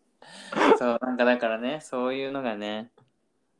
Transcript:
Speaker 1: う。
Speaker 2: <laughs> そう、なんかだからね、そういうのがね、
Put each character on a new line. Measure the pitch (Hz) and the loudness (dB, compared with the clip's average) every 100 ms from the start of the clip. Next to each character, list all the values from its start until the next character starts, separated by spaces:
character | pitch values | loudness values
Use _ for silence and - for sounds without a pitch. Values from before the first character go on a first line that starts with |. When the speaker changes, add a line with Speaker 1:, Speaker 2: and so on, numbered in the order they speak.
| _ _ - - - - 139 | _ _ -20 -20 -10 2 4
Speaker 1:
う。 | |
Speaker 2:
<laughs> | 147 | 6
そ | 123 | 4
う、 | 117 | 0
な | 127 | -2
ん | 123 | 2
か | 123 | 4
だ | 123 | 4
か | 113 | 0
ら | 110 | -2
ね、 | 120 156 | -4 -8
そ | - 127 127 | -6 -4 -4
う | 135 | -4
い | 135 | -4
う | |
の | 139 | -4
が | 127 104 | -4 -4
ね、 | 104 107 117 _ _ _ _ _ _ | -6 -8 -10 _ _ _ _ _ _